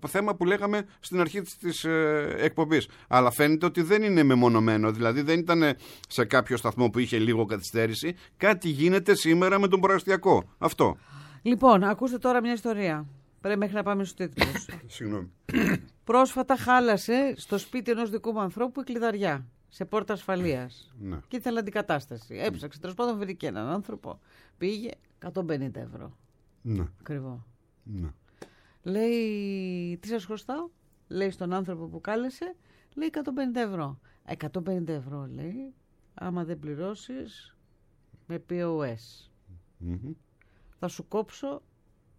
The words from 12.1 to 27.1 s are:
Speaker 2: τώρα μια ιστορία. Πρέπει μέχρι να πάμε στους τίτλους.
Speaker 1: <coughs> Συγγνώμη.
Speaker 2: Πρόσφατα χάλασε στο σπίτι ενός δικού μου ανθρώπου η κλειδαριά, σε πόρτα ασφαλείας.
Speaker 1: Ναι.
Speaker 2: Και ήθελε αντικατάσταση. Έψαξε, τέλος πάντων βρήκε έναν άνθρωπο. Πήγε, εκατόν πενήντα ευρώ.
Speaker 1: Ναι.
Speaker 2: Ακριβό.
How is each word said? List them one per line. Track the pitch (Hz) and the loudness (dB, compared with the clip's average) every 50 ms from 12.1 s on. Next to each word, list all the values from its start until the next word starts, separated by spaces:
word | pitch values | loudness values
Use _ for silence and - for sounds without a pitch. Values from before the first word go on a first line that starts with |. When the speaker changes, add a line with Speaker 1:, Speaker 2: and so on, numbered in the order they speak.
| 247 233 | -2 -2
Speaker 2:
τώρα | - 254 247 247 | 0 2 2 2
μια | 226 240 240 | 2 0 -2
ιστορία. | 220 - 240 220 208 202 175 156 151 151 143 - - _ _ _ _ | -2 -2 -4 -2 -2 -2 -2 -2 -4 -6 -10 -16 -20 _ _ _ _
Πρέπει | - 196 208 202 | -4 -2 0 0
μέχρι | 208 202 190 | 0 0 -2
να | 214 196 | -2 -2
πάμε | 202 202 196 196 | 0 0 -2 -2
στους | 175 - - | -4 -6 -6
τίτλους. | 185 175 - - - - - - - - - 165 | -8 -6 -2 0 0 0 0 -2 -8 -10 -14 -16
Speaker 1:
<coughs> | - 117 - | -16 -16 -12
Συγγνώμη. | - 123 104 104 101 90 90 - _ _ - - - 226 - 180 - - - _ _ _ | -8 -6 -6 -4 -6 -6 -8 -14 _ _ -2 0 2 2 2 2 0 -2 -8 _ _ _
Speaker 2:
Πρόσφατα | - 220 247 262 262 - 262 254 - 269 254 | 2 4 4 4 4 2 0 0 0 0 0
χάλασε | - 240 247 254 247 233 214 185 - - 233 254 277 277 233 - | 2 4 4 6 6 4 4 2 2 0 0 2 2 0 -2 -6
στο | - - 202 196 | -6 -4 -4 -4
σπίτι | 196 - - 254 208 233 | -4 -4 -6 -4 -2 -2
ενός | 233 214 233 214 | 0 0 -2 -2
δικού | 202 220 - 226 | -4 -4 -4 -4
μου | 220 220 | -4 -2
ανθρώπου | 202 185 - 220 240 247 247 277 | -4 -4 -4 -4 -4 -4 -4 -6
η | 262 | -8
κλειδαριά, | - 240 233 226 233 208 208 202 180 147 135 127 120 - _ _ _ | -6 -4 -2 -2 -2 0 0 0 0 -2 -2 -6 -10 -18 _ _ _
σε | - - 185 | -12 -10 -6
πόρτα | 180 - 214 202 208 214 | -4 -2 -2 -2 -2 -4
ασφαλείας. | 190 - - 190 180 180 170 143 127 127 123 117 - - - - 123 | -4 -4 -2 -2 0 0 0 -2 -2 -4 -8 -12 -18 -20 -20 -18 -12
Speaker 1:
Ναι. | 104 95 90 73 - _ | -8 -8 -8 -8 -8 _
Speaker 2:
Και | - 254 | -10 -6
ήθελε | - - 226 226 | -4 -4 -2 -2
αντικατάσταση. | 220 202 - 214 202 - 170 143 135 - 123 113 - - 117 101 151 | -4 -4 -4 -4 -2 -2 -2 -4 -4 -8 -14 -16 -14 -14 -10 -6 -4
Έψαξε, | 220 - - - 147 - - | -4 -4 -6 -8 -12 -12 -12
τέλος | - 185 185 | -12 -10 -6
πάντων | 175 240 240 233 208 | -4 -2 -2 -2 -4
βρήκε | 196 180 190 - - 147 | -6 -8 -8 -8 -8 -8
έναν | 98 104 107 123 | -6 -6 -6 -4
άνθρωπο. | 165 208 196 - 220 202 - - - - _ _ _ _ _ _ _ - | -4 -6 -6 -8 -12 -14 -14 -14 -16 -16 _ _ _ _ _ _ _ -6
Πήγε, | - 185 214 214 226 233 - - _ _ _ _ | -4 -4 -4 -4 -8 -10 -12 -14 _ _ _ _
εκατόν | - 175 175 190 180 | -14 -10 -6 -6 -4
πενήντα | 160 160 139 135 131 - - | -4 -4 -4 -4 -6 -8 -10
ευρώ. | 120 120 - - - - - _ _ _ _ _ _ _ _ _ | -12 -14 -14 -16 -16 -18 -18 _ _ _ _ _ _ _ _ _
Speaker 1:
Ναι. | - 120 110 95 87 85 - - | -6 -4 -2 -2 -2 -4 -8 -12
Speaker 2:
Ακριβό. | - - | -12 -10